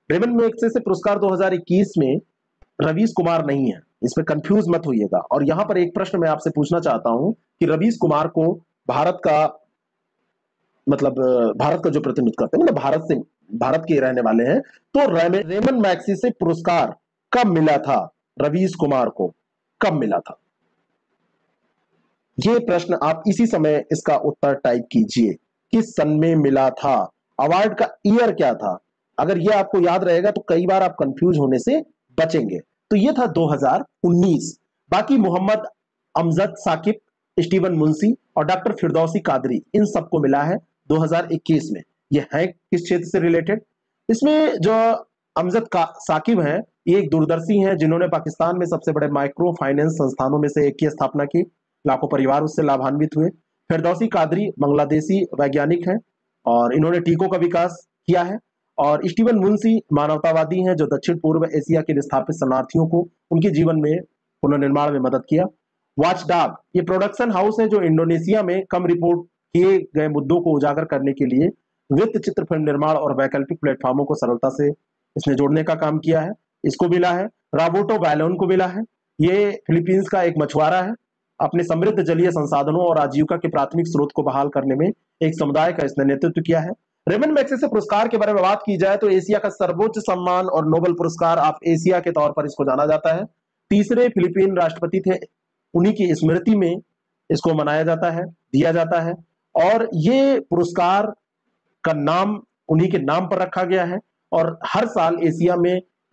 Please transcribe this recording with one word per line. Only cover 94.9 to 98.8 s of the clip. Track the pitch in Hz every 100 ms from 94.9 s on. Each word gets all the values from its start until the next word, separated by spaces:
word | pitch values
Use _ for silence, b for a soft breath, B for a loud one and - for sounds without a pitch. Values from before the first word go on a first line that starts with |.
| 190 185
थे, | 185 - _ _ _ _
उन्हीं | 170 190
की | 214 180 156
स्मृति | 160 175 - 214
में | 170 185 - _ _ _ -
इसको | 151 165
मनाया | 156 147 151
जाता | 160 160 175
है, | 165 180
दिया | - _ 131 165
जाता | 165